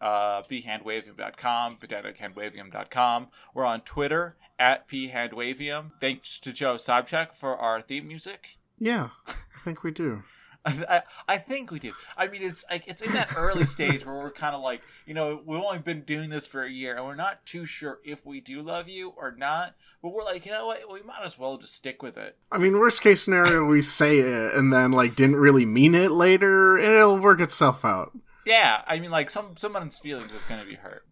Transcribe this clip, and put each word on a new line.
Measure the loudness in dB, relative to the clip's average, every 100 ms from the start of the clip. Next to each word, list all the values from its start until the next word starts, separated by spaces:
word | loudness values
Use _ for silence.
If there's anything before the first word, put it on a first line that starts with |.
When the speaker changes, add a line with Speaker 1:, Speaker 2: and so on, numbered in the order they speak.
Speaker 1:
uh, | -4 -2 -2 -4
behandwavium | -8 -12 -10 -12 -8 -10 -10 -14
dot | -14 -8
com, | -4 -4 -6 -10
pedantic | -14 -12 -12 -14
handwavium | -16 -12 -12 -14 -16
dot | -14 -8
com. | -2 0 0 -6 _ _
We're | -4 -4
on | -4
Twitter, | -8 -6 -4 -4 -6 -12 _ 0
at | 2 2 -4
P | -12 -8
Handwavium. | -8 -8 -8 -10 -8 -10 -10 -12 _
Thanks | -6 -6 -12 -14
to | -14
Joe | -6 -4 -4
Sobchak | 0 0 0 -4 -6 -8
for | -8 -4
our | -2 -4
theme | -6 -12 -12
music. | -16 -16 -18 -20 _ _ _
Speaker 2:
Yeah, | -4 -4 -6 -12 -18
I | -18 -18 -16
think | -14 -10
we | -10
do. | -6 -8 -8 -14
Speaker 1:
<laughs> | _ _ _ -8
I, | -8 -2
I, | -2 -2 -12 -6 -6
I |
think | -4 -10 -10
we | -14
do. | -14 -16 -18 -8
I | -8
mean, | -6
it's | -10 -10 -12
like, | -12 -12
it's | -12
in | -6
that | -4 -4 -2
early | -2 0 -2
Speaker 2:
<laughs> |
Speaker 1:
stage | -2 -4 -4
where | -6 -12
we're | -14
kinda | -8 -8 -6
like, | -8 -8 -14 _ -14
you |
know, | -6 -6 -6 -10
we've | -8
only | -6 -8
been | -8 -10
doing | -8 -10 -8
this | -12 -12
for | -12
a | -10
year, | -10 -10 -10
and | -10
we're |
not | -8 -8 -10 -16
too | -16 -14
sure | -14 -14 -14
if | -16 -18 -16
we | -20
do | -16 -16
love | -10 -10 -10
you | -14 -16 -12
or | -14
not. | -8 -6 -6 -8 _ _ _
But | -12
we're | -10
like, | -8 -10 -10
"You |
know | -10 -8
what? | -10 -12
We | -20
might | -18 -14
as | -14 -10
well | -10 -10
just | -14 -14
stick | -14 -14
with | -16 -14
it." | -16 -18 _
Speaker 2:
I | 0
mean, | 2 4
worst | 4 4
case | 4 4
scenario, | 4 2 4 4
we | 4 4
say | 4 4 6 6
it | 4 0 -2 2
and | 4
then, | 4 4
like, | 4 2 4
didn't | 6 8
really | 8 8 6
mean | 6 6
it | 8 4
later, | 4 6 6 6 6 6 6
and | 6
it'll | 8 8 6
work | 6 6
itself | 4 4 2 4 0
out. | -2 -4 -12 -20 _
Speaker 1:
Yeah, | 2 4 4 2 -2
I | -6
mean, | -2
like, | -4 -4
some, | -8 -10 -12
someone's | -10 -8 -10 -14
feelings | -12 -12 -12
is | -10 -8
gonna | -10 -12
be | -16
hurt, | -18 -20 _